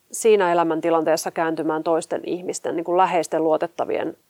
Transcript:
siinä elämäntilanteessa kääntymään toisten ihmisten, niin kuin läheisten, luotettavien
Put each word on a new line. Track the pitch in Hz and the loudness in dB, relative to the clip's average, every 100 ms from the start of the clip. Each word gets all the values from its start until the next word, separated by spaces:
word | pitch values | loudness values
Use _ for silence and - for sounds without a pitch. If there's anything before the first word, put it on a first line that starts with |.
| _ | _
siinä | - 226 208 180 | 0 4 6 4
elämäntilanteessa | 175 165 160 165 165 156 160 190 | 2 2 0 2 2 2 0 -2
kääntymään | 180 165 160 160 156 | -4 -2 -2 -2 -2
toisten | 165 165 170 147 - | 0 0 -2 -6 -6
ihmisten, | 175 180 151 - 156 | -8 -6 -8 -6 -6
niin | |
kuin | 170 175 | 0 2
läheisten, | 185 175 156 160 | 2 0 -2 0
luotettavien | 160 156 170 - - - - - | 0 0 -2 -6 -4 -4 -6 -10